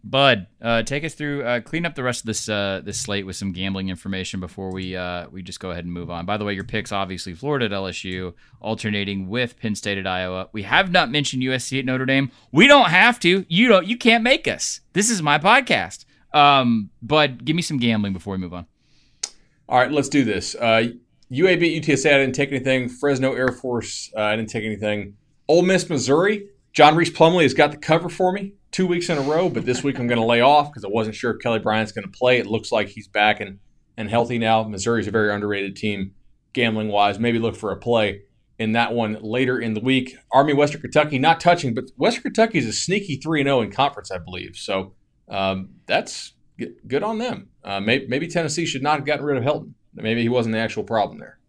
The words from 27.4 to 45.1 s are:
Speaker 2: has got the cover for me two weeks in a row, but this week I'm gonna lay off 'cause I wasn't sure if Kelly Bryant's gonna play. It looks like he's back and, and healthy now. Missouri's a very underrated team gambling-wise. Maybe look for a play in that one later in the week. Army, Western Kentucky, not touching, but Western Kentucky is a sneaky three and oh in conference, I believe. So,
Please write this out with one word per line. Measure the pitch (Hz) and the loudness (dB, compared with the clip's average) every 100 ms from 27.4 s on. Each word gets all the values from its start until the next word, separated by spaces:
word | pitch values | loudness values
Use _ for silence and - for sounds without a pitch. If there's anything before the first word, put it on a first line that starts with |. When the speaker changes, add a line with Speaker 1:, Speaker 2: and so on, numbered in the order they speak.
Speaker 2:
has | 143 | 4
got | 127 147 | 4 2
the | 147 | 2
cover | - 165 175 | 0 0 0
for | - 185 | 0 0
me | 196 196 - _ | 0 -8 -14 _
two | - 185 | -2 0
weeks | 175 170 | 0 0
in | 151 | -2
a | |
row, | 139 156 180 | 0 0 0
but | - | 0
this | 123 123 | -2 0
week | 143 131 | -2 -2
I'm | 120 | 0
gonna | 117 113 | 0 2
lay | 117 | 4
off | 127 147 147 | 6 6 2
'cause | - | -8
I | 101 | -4
wasn't | 110 110 107 | -2 -2 -4
sure | 120 104 | -4 -2
if | |
Kelly | 123 113 | -2 0
Bryant's | 107 110 107 | 0 0 -2
gonna | 113 95 | -6 -12
play. | - 127 123 | 0 2 2
It | 98 | 2
looks | 107 - | -4 -2
like | 113 101 | -2 -2
he's | - 98 | -10 -6
back | 104 107 104 | 2 2 2
and, | 101 98 _ _ _ - | -6 -12 _ _ _ -12
and | 104 | -2
healthy | 117 117 120 | 0 0 0
now. | 113 110 | 2 2
Missouri's | 107 101 107 117 101 | 0 -4 -2 0 0
a | |
very | 110 104 | 0 0
underrated | 101 104 101 98 98 | 0 -2 -4 -6 -4
team | 107 101 95 _ _ _ _ | -4 -4 -8 _ _ _ _
gambling-wise. | - 117 110 107 101 101 98 | -2 0 0 0 2 2 2
Maybe | 120 117 | 0 0
look | 113 110 | -2 -4
for | 107 | -6
a | 98 | -6
play | 117 117 104 98 _ _ _ - | 0 2 2 -2 _ _ _ -6
in | 110 | -2
that | 113 110 | 0 0
one | 120 110 107 | 0 -2 -4
later | 107 120 127 127 | -4 0 0 0
in | 113 107 | -2 -2
the | |
week. | 123 131 127 - _ | 2 0 0 -14 _
Army, | 127 147 | 4 4
Western | 143 147 - | 4 2 0
Kentucky, | 120 151 151 135 | 0 2 2 2
not | 151 165 | 2 4
touching, | 170 170 139 113 | 4 2 0 -4
but | - - | -8 -2
Western | 180 240 | -2 0
Kentucky | 240 220 226 170 | -4 2 2 2
is | 113 | -2
a | |
sneaky | - - 208 196 127 | -4 -2 -2 -2 -8
three | 156 156 | -2 0
and | 139 | 2
oh | 135 | 2
in | 101 | 0
conference, | - 139 - - | 0 0 -2 -10
I | 92 | -10
believe. | 85 92 - - | -10 -12 -12 -12
So, | - 95 95 _ _ | -4 -4 -4 _ _